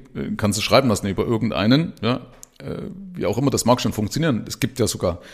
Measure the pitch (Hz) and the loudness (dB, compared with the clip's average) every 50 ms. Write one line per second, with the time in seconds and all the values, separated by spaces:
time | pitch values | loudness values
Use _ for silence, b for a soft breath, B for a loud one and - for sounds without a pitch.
0 | - - - - - - - - - 104 101 107 101 - - 127 135 123 104 92 | -8 -12 -10 -8 -6 -6 -4 0 0 0 0 0 2 4 4 6 6 4 2 2
1 | - 101 95 107 104 - 120 110 113 113 - 69 95 110 127 151 170 - - - | 0 -2 -2 -2 0 0 0 0 0 0 0 2 4 4 4 4 2 0 -4 -4
2 | - 113 127 - - B B B B B _ - - - - - - - - 190 | -2 -2 -2 -2 -6 B B B B B _ -14 -10 -10 -8 -8 -8 -10 -12 -12
3 | 196 185 180 - 104 90 101 - 143 135 117 107 - 117 123 - - 113 - - | -14 -14 -8 -4 -2 -2 0 2 2 2 2 2 2 2 2 2 2 -2 -2 -2
4 | 107 98 - 139 165 165 123 104 - - - - - 110 - - 110 - - 104 | -4 -2 -2 0 0 2 0 0 -2 -6 -6 -4 -4 -2 0 0 0 0 0 0
5 | - 92 82 B B B | -2 -2 -2 B B B